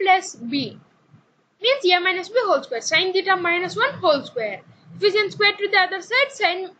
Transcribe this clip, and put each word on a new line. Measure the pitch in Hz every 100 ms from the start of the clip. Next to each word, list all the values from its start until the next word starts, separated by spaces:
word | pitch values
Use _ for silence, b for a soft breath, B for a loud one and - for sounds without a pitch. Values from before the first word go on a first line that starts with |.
plus | 381 370 370 -
b | 233 277 226 - _ _ _ _ _ _ _ _
means | 453 571 359
a | 359
minus | 370 370 359
b | 480
whole | 415 277
square. | - 226
Sine | - 320 370
theta | 370 381 370
minus | 349 349 359 403
one | 523
whole | 539 359 285
square. | - 240 214 190 - b b -
If |
we | 403
send | 403 403
square | - 415
to | 403 403
the | 403
other | 370 381
side, | - 494 554
sine | - 359 359 370 -